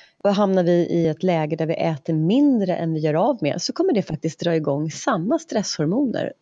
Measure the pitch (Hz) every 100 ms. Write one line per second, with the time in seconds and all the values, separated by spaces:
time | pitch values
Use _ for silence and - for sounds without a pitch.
0 | - _ 202 196 196 190 175 175 - 170
1 | 165 156 185 165 151 156 156 165 165 151
2 | - 156 165 254 294 240 185 - 165 156
3 | 151 156 233 254 143 170 - - 370 220
4 | 180 156 160 - 170 165 147 143 156 -
5 | 294 196 185 320 - 240 - - 151 226
6 | 262 - - -